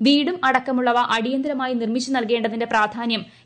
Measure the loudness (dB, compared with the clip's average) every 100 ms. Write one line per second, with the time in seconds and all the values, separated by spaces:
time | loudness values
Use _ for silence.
0 | 4 4 2 0 0 0 0 0 2 2
1 | 2 0 0 -2 -2 -4 -2 -2 -2 -2
2 | -2 -2 0 0 0 -2 0 0 0 -2
3 | -4 -4 -6 -8